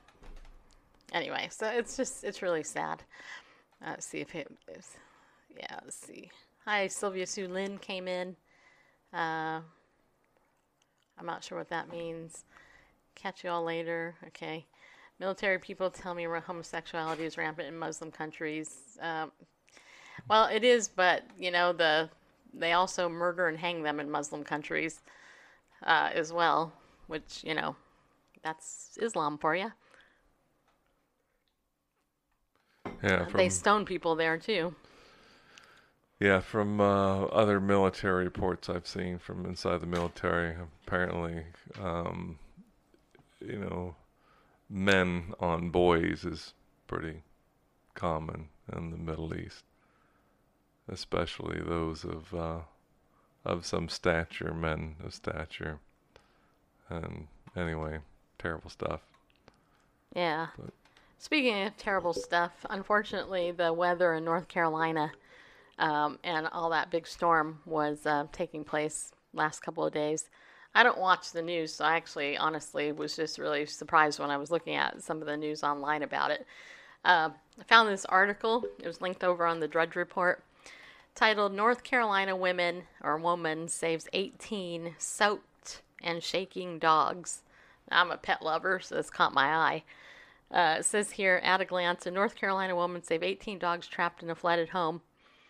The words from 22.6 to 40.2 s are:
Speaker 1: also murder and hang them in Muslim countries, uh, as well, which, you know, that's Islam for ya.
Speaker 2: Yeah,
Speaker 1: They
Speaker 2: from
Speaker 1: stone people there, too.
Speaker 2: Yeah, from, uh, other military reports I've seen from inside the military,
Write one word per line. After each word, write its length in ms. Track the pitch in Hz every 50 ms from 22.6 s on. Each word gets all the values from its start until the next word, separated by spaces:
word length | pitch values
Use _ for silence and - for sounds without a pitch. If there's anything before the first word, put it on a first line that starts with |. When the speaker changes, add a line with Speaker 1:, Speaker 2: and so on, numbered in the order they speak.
| 165 165 170
Speaker 1:
also 360 | 175 185 180 - - 180 170
murder 380 | 165 170 175 180 170 175 180 165
and 100 | 156 160
hang 260 | 170 175 175 165 156
them 160 | 151 147 151
in 100 | 143 147
Muslim 340 | 151 147 143 - 156 151 143
countries, 580 | - 156 147 151 - 165 151 156 160 - - - - - - - - - - - - - _ _ _ _ - -
uh, 240 | - 165 151 147 - -
as 180 | 170 156 156
well, 400 | 165 170 170 160 151 151 165 160 - - - - _ _ - -
which, 360 | 160 156 - - - - -
you 100 | 156 160
know, 220 | 156 - 156 143 - _ _ _ _ _ _ _ _ _ _ _ - -
that's 540 | 156 160 - - - - - - - - -
Islam 360 | 214 233 - 175 156 151 147 147
for 180 | - 156 156
ya. 140 | 180 196 226 - _ _ _ - - - _ _ _ _ _ _ _ _ _ _ _ _ _ _ _ _ _ _ _ _ _ _ _ _ _ _ _ _ _ _ _ _ _ _ _ _ _ _ _ _ _ _ _ _ _ _ _ _ _ _ _ _ _ _ _ - - - -
Speaker 2:
Yeah, 240 | - 104 95 90 87
Speaker 1:
They 40 | -
Speaker 2:
from 180 | - 196 185 180
Speaker 1:
stone 360 | - - - 208 208 214 196
people 300 | - 190 170 - 170 160
there, 220 | 156 165 160 160 165
too. 380 | - - 220 180 160 175 160 - - - - - - - - - - - - - - - - - - - - - _ _ _ _ _ _ _ -
Speaker 2:
Yeah, 200 | 104 101 98 95
from, 400 | 95 - - 110 104 104 104 104
uh, 460 | 101 101 101 98 98 98 95 95 95
other 340 | - - 95 110 104 101 98
military 640 | 95 98 101 98 98 92 92 - - 98 92 92 90
reports 440 | 90 - - 101 92 87 - - -
I've 180 | 90 90 - -
seen 300 | - 95 92 90 90 87
from 280 | - - 92 92 90
inside 360 | 90 90 - - 92 90 87
the 60 | 82 85
military, 680 | 87 87 87 87 - -